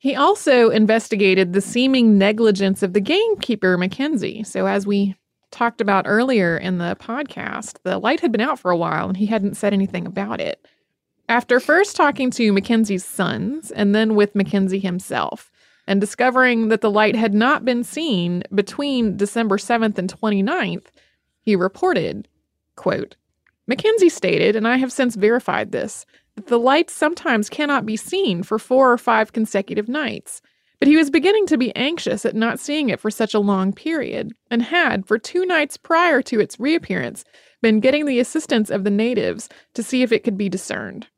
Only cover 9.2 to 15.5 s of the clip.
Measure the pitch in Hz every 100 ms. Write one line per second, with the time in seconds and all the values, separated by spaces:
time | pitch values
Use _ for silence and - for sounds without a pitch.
9.2 | 208 226 196 202 202 202 196 180 175 190
10.2 | 202 - - - _ _ _ _ _ _
11.2 | _ 233 - 247 254 311 403 - 302 -
12.2 | 254 - 226 196 190 226 214 190 - -
13.2 | 175 113 190 294 311 - 202 208 220 214
14.2 | 208 202 190 202 190 190 190 180 - 131
15.2 | 78 - -